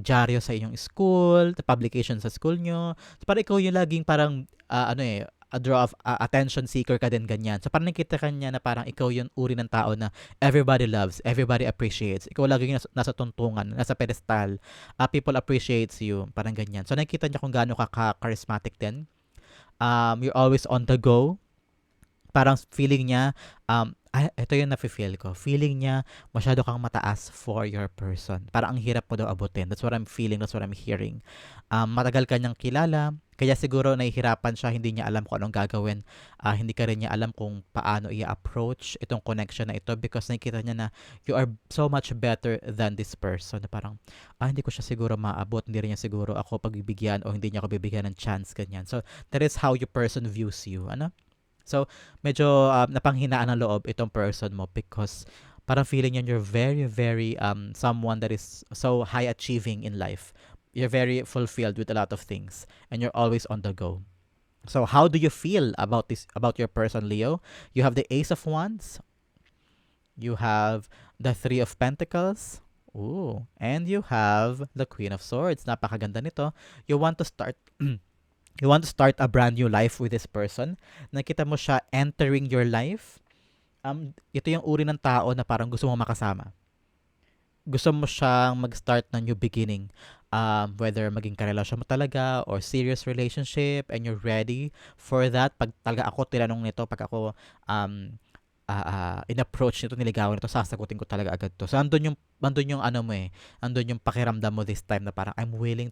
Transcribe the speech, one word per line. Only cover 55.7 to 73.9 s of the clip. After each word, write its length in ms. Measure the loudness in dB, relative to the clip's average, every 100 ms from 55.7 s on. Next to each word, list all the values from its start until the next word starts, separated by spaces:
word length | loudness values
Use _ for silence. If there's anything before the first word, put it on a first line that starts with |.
parang 160 | 2 2
feeling 320 | 2 2 0
niya 160 | 0
you're 80 | -2
very, 400 | 0 2 2 2
very, 560 | -2 0 0 2 -2 -2
um, 320 | -2 -2 -8 -2
someone 400 | 0 0 -2 -2
that 160 | -2
is 320 | -4 -6 -18 -16
so 320 | -2 2 2 0
high 240 | 0 0
achieving 560 | -2 -2 -2 -2 -6 -6
in 80 |
life. 400 | -6 -6 -8 -14 -20 -20 -20 _
You're 160 | -4 0
very 320 | 2 2 0
fulfilled 560 | -2 -2 -2 -2 -2 -2
with 80 | -2
a 40 |
lot 160 | 0 -2
of 160 | -4 -8
things 400 | -10 -10 -16 -20 -20 _
and 80 | -4
you're 160 | -2
always 320 | 2 2 2 -2
on 160 | -4
the 80 | -4
go. 320 | -4 -6 -6 -12 _ _ _ _ _ -4
So, 160 | 0
how 240 | 4 8 8
do 100 | 6
you 140 | 2
feel 400 | 2 0 2 2 0
about 320 | 0 0 0
this, 160 | -8 -8
about 240 | 0 0 0
your 100 | -2
person, 400 | 0 0 0 -2
Leo? 300 | 0 0 -2 -6 -20 -4
You 140 | 2 4
have 80 |
the 100 | 2 0
Ace 240 | -2 0
of 80 | -2
Wands. 540 | 0 -2 -2 -6 -12 -18 -20 _ _ _ _ _ _ _ _ _ _ -8
You 180 | -6 -2
have 540 | 2 4 2 0 -6 -20 -20 _
the 100 | -2
Three 300 | -2 0 0
of 160 | 0 0
Pentacles. 800 | -2 0 -2 0 0 -2 -10 -16 _ _ _
Ooh. 540 | -10 -6 -6 -6 -8 -12 _
And 300 | -4 -2
you 160 | -2